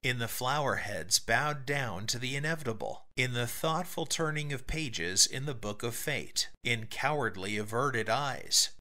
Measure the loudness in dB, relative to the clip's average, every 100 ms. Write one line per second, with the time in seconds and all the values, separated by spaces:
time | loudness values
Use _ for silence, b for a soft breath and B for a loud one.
0 | -2 0 -2 0 0 2 2 0 -2 -4
1 | 2 2 6 4 4 0 0 0 0 -2
2 | -2 -2 -2 0 0 0 -2 -2 -4 -8
3 | -4 0 2 2 -2 0 0 0 -2 -4
4 | 0 0 0 0 -2 -4 -2 -2 -2 -2
5 | 0 4 4 2 -4 -4 -4 -2 -4 -2
6 | -2 -4 -2 -4 -4 -4 -2 -2 -2 -2
7 | 0 2 0 0 -2 -2 -2 0 0 0
8 | 2 0 0 -4 0 2 2 -2